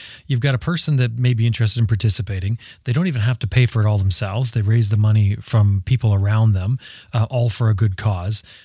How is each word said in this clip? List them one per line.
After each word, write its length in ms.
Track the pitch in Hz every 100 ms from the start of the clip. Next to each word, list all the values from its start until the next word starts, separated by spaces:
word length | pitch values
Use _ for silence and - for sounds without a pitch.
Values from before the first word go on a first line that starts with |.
| - - -
you've 140 | 127
got 160 | 143 131
a 20 |
person 380 | - 170 - 139
that 240 | 123 117
may 140 | 123
be 120 | 113 117
interested 360 | 113 107 120
in 60 | 110
participating. 680 | 104 107 - 98 95 95 117 - - -
They 80 |
don't 140 | 123 180
even 140 | 127
have 180 | 107 120
to 80 | 101
pay 180 | 127 120
for 160 | 113
it 40 | 107
all 120 | 104
themselves. 540 | 95 - 101 107 123
They 100 | 113
raise 280 | 104 117 104
the 60 | 107
money 400 | 107 107 101 107
from 480 | - 113 101 98 -
people 280 | 131 110
around 400 | 98 101 110 110
them, 260 | 95 95 127 - - -
uh, 140 | 117 113
all 200 | 127 120
for 200 | - 113
a 40 |
good 240 | 104 110 92
cause. 440 | 107 92 92 107 - -